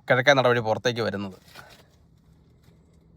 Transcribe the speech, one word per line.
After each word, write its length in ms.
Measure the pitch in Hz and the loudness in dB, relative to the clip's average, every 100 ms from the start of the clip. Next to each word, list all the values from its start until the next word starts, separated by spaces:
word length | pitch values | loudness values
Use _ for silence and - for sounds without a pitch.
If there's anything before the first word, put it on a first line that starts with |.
| - | -2
കിഴക്കേ 240 | 127 131 139 | 2 4 4
നടവഴി 220 | 123 120 110 | 2 0 0
പുറത്തേക്ക് 360 | 110 123 117 104 | -2 -4 -4 -4
വരുന്നത്. 320 | 98 101 92 - - - - _ _ _ _ _ _ _ _ _ _ _ _ _ | -6 -10 -14 -20 -20 -20 -20 _ _ _ _ _ _ _ _ _ _ _ _ _